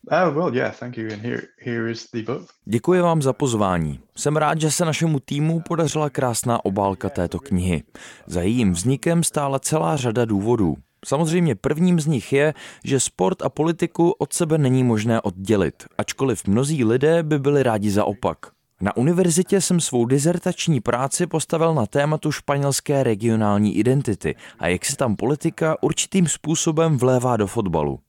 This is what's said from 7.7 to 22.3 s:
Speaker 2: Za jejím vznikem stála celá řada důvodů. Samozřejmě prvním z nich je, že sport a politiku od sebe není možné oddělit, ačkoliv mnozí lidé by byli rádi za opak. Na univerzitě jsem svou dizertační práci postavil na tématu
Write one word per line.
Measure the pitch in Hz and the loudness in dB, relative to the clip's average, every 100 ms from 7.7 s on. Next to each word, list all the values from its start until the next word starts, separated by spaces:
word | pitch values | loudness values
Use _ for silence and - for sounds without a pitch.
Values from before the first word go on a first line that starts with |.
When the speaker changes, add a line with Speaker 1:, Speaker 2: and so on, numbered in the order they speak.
| 82 - - - - - | -2 -4 -20 -20 -20 -6
Speaker 2:
Za | 87 | -2
jejím | 87 120 107 | 0 2 2
vznikem | 85 104 139 - 170 | 2 0 0 0 0
stála | 160 - 143 135 | 0 -2 -2 -4
celá | - 156 165 156 | -2 0 0 0
řada | 123 113 117 | 0 0 0
důvodů. | 101 104 120 90 71 - _ - | 0 2 2 2 -2 -10 _ -4
Samozřejmě | 135 165 175 170 107 | -2 0 2 0 0
prvním | - 156 180 175 | -2 2 2 2
z | 147 | 2
nich | 143 - | -2 0
je, | 139 151 156 - - | 2 2 -2 -14 -14
že | - 131 | -2 -2
sport | - - 185 185 | -2 -2 -2 0
a | - | -6
politiku | - 156 165 170 - 170 | -2 -2 0 -4 2 0
od | - 151 | 2 -4
sebe | - 165 156 | -2 0 2
není | 135 131 | 4 4
možné | 127 110 110 110 | 4 2 2 0
oddělit, | 104 90 98 104 82 - - - | -2 -6 0 2 2 -2 -16 -8
ačkoliv | 107 - 135 107 - | -8 -2 -2 -2 0
mnozí | 101 139 156 | 0 0 0
lidé | 110 123 147 165 | 2 2 4 2
by | 156 151 | 2 0
byli | 135 143 | 2 2
rádi | 123 110 104 | 2 2 0
za | 98 104 | 0 0
opak. | 101 95 80 - _ _ _ | 0 -4 -4 -14 _ _ _
Na | 95 104 | -4 0
univerzitě | 131 175 185 160 185 196 | 2 2 2 2 2 0
jsem | - 175 | 2 0
svou | - 123 117 | 0 0 2
dizertační | 139 147 175 185 170 - 143 | 2 2 0 -2 -4 0 0
práci | 113 120 135 - 175 | 0 -2 -2 -2 -2
postavil | 165 - 165 165 | -2 -2 0 2
na | 156 107 | 2 0
tématu | 143 143 151 151 | 0 0 0 -2